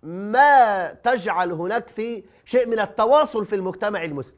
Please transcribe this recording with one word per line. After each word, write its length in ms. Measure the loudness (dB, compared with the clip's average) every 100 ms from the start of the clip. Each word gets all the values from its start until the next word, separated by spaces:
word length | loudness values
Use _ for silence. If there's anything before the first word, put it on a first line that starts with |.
ما 880 | -12 -12 -4 4 6 6 6 2 -4
تجعل 580 | -6 -4 -2 -2 -2 -2
هناك 360 | -4 -4 -6 -6
في 360 | -10 -8 -8 -12 _ _
شيء 220 | 0 0
من 120 | -2
التواصل 680 | -2 0 4 4 4 -2 -4
في 100 | -4
المجتمع 480 | -4 -6 -6 -4
المسلم. 340 | -6 -8 -12